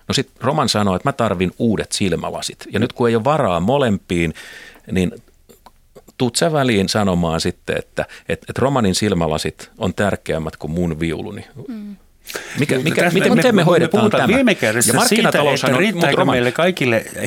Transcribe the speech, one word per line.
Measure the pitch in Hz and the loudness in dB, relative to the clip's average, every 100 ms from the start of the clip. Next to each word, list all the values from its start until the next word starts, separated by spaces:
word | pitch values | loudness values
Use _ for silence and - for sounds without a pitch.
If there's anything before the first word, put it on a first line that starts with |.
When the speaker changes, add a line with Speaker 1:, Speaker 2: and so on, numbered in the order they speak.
| - | -4
Speaker 1:
No | |
sit | 143 123 - | -4 -4 -6
Roman | 120 156 123 | -2 0 0
sanoo, | 107 101 92 | 0 0 0
että | 139 | -2
mä | |
tarvin | - 110 90 90 - | -2 -2 0 -2 0
uudet | 120 87 76 | 0 0 -2
silmälasit. | - 98 80 85 82 - - - | -2 -2 -2 -6 -8 -10 -12 -6
Ja | 107 | -2
nyt | 120 | -2
kun | - 117 | 0 0
ei | 113 | 2
ole | |
varaa | 120 156 110 85 | 0 0 2 2
molempiin, | 95 143 123 98 - 87 82 - - - - - - | 2 2 2 0 -2 -2 -2 -4 -16 -20 -20 -20 -4
niin | 92 90 - _ _ _ - - _ _ - - - | 0 0 -4 _ _ _ -20 -20 _ _ -20 -16 -4
tuut | 123 - | -2 0
sä | 165 | 0
väliin | 151 131 101 92 | 2 2 2 2
sanomaan | 110 98 87 85 80 | 0 2 2 0 0
sitten, | 90 - - - | -4 -6 -6 -6
että, | - - 71 - - | -6 -8 -8 -10 -8
et, | 85 - | -8 -6
et | - | -2
Romanin | 131 135 98 | 0 2 2
silmälasit | 90 107 87 80 78 78 - - - | 2 0 0 0 -2 -4 -8 -18 -6
on | 104 | -6
tärkeämmät | - 101 92 - 80 78 - | 0 -2 -2 -4 -4 -6 -10
kuin | 76 | -6
mun | 85 87 78 | -2 -2 -2
viuluni? | 82 78 98 101 - - - | -4 -4 -8 -14 -16 -18 -14
Speaker 2:
Mm. | 220 208 196 _ _ - - - - | -14 -14 -18 _ _ -14 -14 -10 -4
Speaker 1:
Mikä, | 151 | 0
Speaker 3:
Mutta | 131 160 | 0 0
Speaker 1:
mikä, | - | 2
Speaker 3:
tässä | 175 | 2
Speaker 1:
miten, | 175 147 | 2 4
Speaker 3:
me, | 233 | 4
Speaker 1:
miten | 247 | 4
me | 202 | 4
Speaker 3:
me | |
Speaker 1:
hoidetaan | 165 170 160 208 | 4 4 2 2
Speaker 3:
puhutaan | - 147 | 2 2
Speaker 1:
tämä? | 135 254 | 2 4
Speaker 3:
viime | 247 | 2
kädessä | 175 113 113 110 | 2 0 2 2
Speaker 1:
Ja | 147 | 2
markkinataloushan | 240 233 - 160 147 139 | 2 2 2 2 2 2
Speaker 3:
siitä, | 131 | 0
että | 131 | 2
Speaker 1:
on, | 208 | 0
Speaker 3:
riittääkö | 170 143 135 | 0 0 2
Speaker 1:
Roman, | 139 | 2
Speaker 3:
meille | 123 123 | 2 0
kaikille | 139 175 175 131 110 - - | 2 0 0 0 0 -2 -6